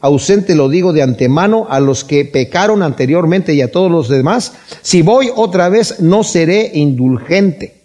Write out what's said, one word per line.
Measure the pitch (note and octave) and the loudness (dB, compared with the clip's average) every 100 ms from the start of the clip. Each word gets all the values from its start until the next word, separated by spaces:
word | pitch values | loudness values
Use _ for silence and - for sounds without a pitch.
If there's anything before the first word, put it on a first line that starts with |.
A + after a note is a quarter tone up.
ausente, | C#3 C#3+ - G3+ F#3 D#3+ | 2 0 2 0 2 0
lo | C3+ | 2
digo | D#3+ F3+ | 0 0
de | D#3 | 0
antemano | C3+ A#2 B2 C#3+ G3 A3 A3 | 0 0 0 2 2 0 0
a | C3+ | 0
los | C#3 B2+ | 0 -2
que | - C#3+ | -2 -2
pecaron | C#3+ C#3 B2+ F3 G#3 G#3+ | -2 -2 -2 -2 0 0
anteriormente | F3 B2 B2+ E3 E3 F#3 F#3 | -2 -2 -2 0 0 0 0
y | D3+ | 0
a | B2+ | 0
todos | F3 F#3 | 0 0
los | E3+ A#2+ | 0 0
demás, | C#3 C3 A#3 - - - - | 0 0 -2 -4 -14 -20 -16
si | - F3+ | -2 2
voy | E3 A#3+ C4 | 4 2 0
otra | A#3+ A3 F#3 F3+ | -2 -2 0 0
vez | G#3 A3 - | 2 0 0
no | E3 G3 | 0 2
seré | A3 F3+ E3 G3 A3 | 0 0 0 0 -2
indulgente | D#3 D3 B2+ B2+ B2+ B2 F3 G3 C#3+ - _ | -2 -2 0 0 -2 -2 0 0 -2 -12 _